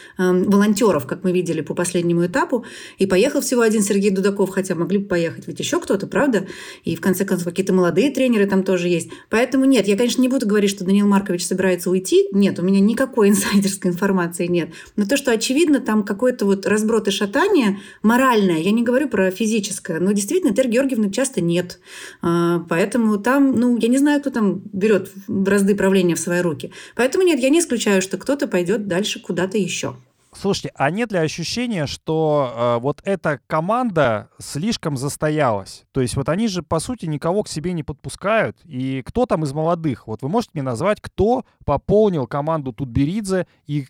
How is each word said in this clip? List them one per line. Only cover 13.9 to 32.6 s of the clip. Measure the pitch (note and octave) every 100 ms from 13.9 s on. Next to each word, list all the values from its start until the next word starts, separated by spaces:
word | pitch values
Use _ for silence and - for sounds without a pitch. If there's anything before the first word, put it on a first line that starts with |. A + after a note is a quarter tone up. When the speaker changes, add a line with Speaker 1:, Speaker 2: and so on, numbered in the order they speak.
Speaker 1:
информации | F3 G3+ F#3+ E3+ E3+ F3
нет. | F3 D#3+ - - -
Но | G3+
то, | C4+
что | C4+
очевидно, | A3+ - C4 E4+ C4+
там | - G#3+
какой-то | G#3 G3+ B3+ B3 G3+
вот | G3 F#3+
разброд | G#3 G#3+ A#3 G#3
и |
шатание | G3 G3+ C4+ G4 F#4 G#3+ G3 - -
моральное, | G#3+ A#3+ C4 A3+ F#3+ D#3+
я | E3+
не | A3+
говорю | A#3 B3 D4
про | G3 F#3+
физическое, | F#3 A3+ A3+ G3 - - D#3+
но | F#3
действительно | G#3 G3+ F4+ D#4
Этери | G3+ C4+
Георгиевны | A3+ C#4 B3 G#3
часто | G3+ C4+ A3
нет. | E3+ E3+ F3 - - - - -
А, | - E3+ E3+ E3+ E3
поэтому | E3 G#3 B3+ A3 G#3
там, | A3 C#4 C4+ A#3+
ну, | B3 A#3+
я | A#3
не | C4
знаю, | C#4+ D4
кто | C#4+
там | A#3+ G#3 F3 -
берет | F#3+ G#3 G3 - - -
бразды | G3 F#3+ G3+ G3 G3
правления | F#3+ F#3+ F3+ D#3+
в |
свои | - F3
руки. | F3 C#3 - - - -
Поэтому | B3+ F4+
нет, | F#4 C#4+
я | C4
не | D#4+
исключаю, | E4 A#3 A3+ G3
что | F#3 G3
кто-то | - C#4+ B3
пойдет | F#3+ F3 A3+ G3+
дальше | E3+ G#3+ -
куда-то | - E3+ F#3+ A3
еще. | F3 - - B2 _ _ _ -
Speaker 2:
Слушайте, | G3 G3 C#3+ -
а | C#3
нет | F#3 A#3
ли | F#3+
ощущения, | D#3+ - E3 - B3 G3+ C#3+
что, | - - D#3+ D#3 D3 C3
э, | A#2